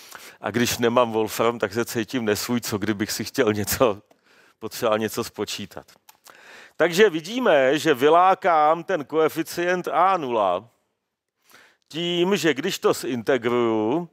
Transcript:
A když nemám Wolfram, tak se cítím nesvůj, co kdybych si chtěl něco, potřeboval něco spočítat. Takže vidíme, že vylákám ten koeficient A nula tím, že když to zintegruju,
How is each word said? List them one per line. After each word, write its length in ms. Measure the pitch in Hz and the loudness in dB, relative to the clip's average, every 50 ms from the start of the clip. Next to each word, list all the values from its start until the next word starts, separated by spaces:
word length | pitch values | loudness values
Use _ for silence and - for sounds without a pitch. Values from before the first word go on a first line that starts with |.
| - - - - - - - _ | -20 -20 -20 -20 -20 -20 -16 _
A 100 | - 110 | -8 -6
když 260 | 101 120 123 110 - 113 | -2 -2 -2 -2 -2 0
nemám 340 | 120 117 117 127 123 113 | 0 2 2 2 2 2
Wolfram, 480 | 110 110 110 104 - - 120 117 117 117 | 0 -2 -2 -2 -2 -2 0 0 0 -2
tak 140 | 113 101 98 | -4 -4 -4
se 120 | 117 113 | -4 -6
cítím 400 | - - 120 110 - - 127 113 | -4 -4 -6 -6 -4 -4 -4 -2
nesvůj, 360 | 107 104 101 - - 123 120 | 0 -2 -2 -2 -4 -4 -4
co 160 | - - 113 101 | -4 -4 -6 -4
kdybych 340 | 98 101 107 98 107 - | -2 -4 -4 -4 -4 -6
si 120 | - - 110 | -6 -8 -8
chtěl 300 | - - - 127 107 107 | -6 -2 0 0 0 0
něco, 480 | 104 101 - - - 135 117 98 104 - _ _ _ _ _ _ _ _ _ _ _ | 0 -2 -4 0 0 2 0 0 -2 -8 _ _ _ _ _ _ _ _ _ _ _
potřeboval 400 | - 107 - - 123 113 107 110 | -16 -14 -8 -4 -2 0 0 0
něco 240 | 110 104 - - 113 | -2 -2 -4 -6 -8
spočítat. 680 | - - - 104 - - - 104 - - 78 - _ _ _ _ _ _ _ _ - - - - - - - - - _ | -8 -8 -8 -8 -8 -8 -10 -12 -14 -16 -18 -20 _ _ _ _ _ _ _ _ -20 -20 -20 -20 -20 -20 -20 -20 -12 _
Takže 340 | - 156 175 165 175 220 208 | -2 0 2 4 4 4 4
vidíme, 680 | 156 165 151 180 233 254 247 214 165 139 131 127 147 151 | 4 0 -6 -8 -6 -2 2 4 4 4 4 4 2 2
že 140 | 127 160 143 | 2 2 2
vylákám 880 | 117 135 151 160 170 180 190 190 - - 190 170 156 151 151 165 170 160 | 4 4 4 6 6 6 4 2 2 2 0 2 4 4 2 2 0 -2
ten 220 | - 190 160 139 | -4 -4 -4 -4
koeficient 840 | - 147 160 160 147 - 156 160 - - 175 175 180 180 180 170 - | -4 0 0 0 0 0 -2 -6 -6 -6 -4 -2 -2 -2 -2 -2 -2
A 300 | 139 156 175 190 190 175 | 0 2 2 2 2 0
nula 520 | 147 127 120 110 101 92 87 92 117 117 _ _ _ _ _ _ _ _ _ _ _ _ _ _ _ _ _ - - _ _ _ _ - | -2 -2 0 2 2 2 0 -2 -4 -10 _ _ _ _ _ _ _ _ _ _ _ _ _ _ _ _ _ -20 -20 _ _ _ _ -16
tím, 480 | 135 156 175 175 175 175 170 175 - | -10 -8 -6 -2 0 0 2 2 2
že 180 | 170 143 160 143 | 2 2 0 0
když 260 | 139 147 196 - - | 0 -2 -6 -4 0
to 140 | - 214 - | 0 0 0
zintegruju, 1160 | - - 123 131 120 104 - 139 123 113 120 123 123 120 113 110 110 107 110 135 170 175 160 | 0 -2 -6 -6 -4 0 0 0 0 0 0 0 2 2 2 2 0 0 0 0 -2 -4 -6